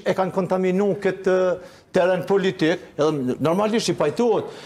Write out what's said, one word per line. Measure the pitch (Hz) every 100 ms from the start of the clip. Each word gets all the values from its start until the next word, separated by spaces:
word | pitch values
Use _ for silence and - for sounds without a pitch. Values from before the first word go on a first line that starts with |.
| 202
e |
kanë | 185 190
kontaminu | 190 175 185 185 185 202 175
këtë | 190 190 190 185 185 175 - - _
teren | 180 180 180
politik, | 143 196 185 180 170 175 - -
edhe | 156 147 127 -
normalisht | 147 185 214 220 -
i |
pajtohet. | 170 156 - 240 185 - -